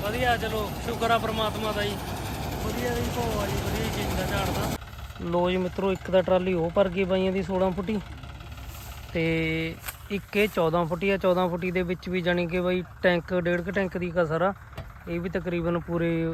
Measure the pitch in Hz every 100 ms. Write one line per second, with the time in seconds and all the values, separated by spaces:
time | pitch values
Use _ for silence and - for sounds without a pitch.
0 | 196 233 254 233 214 214 208 - - 226
1 | 233 233 220 214 214 208 214 208 208 196
2 | - - - - - - 214 233 240 240
3 | 240 233 233 214 196 202 202 208 214 -
4 | 202 - - 302 285 - - 269 - -
5 | - - 175 175 180 185 180 - 190 185
6 | - 185 175 185 180 180 165 185 196 175
7 | 190 190 190 190 175 185 190 180 185 214
8 | - - - - - - - - - -
9 | - 175 165 165 160 160 160 165 - -
10 | - 202 - 202 208 - 165 170 165 175
11 | 196 196 190 180 185 175 185 180 175 180
12 | - 185 180 175 175 180 180 180 170 -
13 | 185 175 165 180 170 175 170 202 190 185
14 | 180 170 165 160 185 196 - - - -
15 | 175 170 180 185 175 170 165 170 160 170
16 | 170 165 165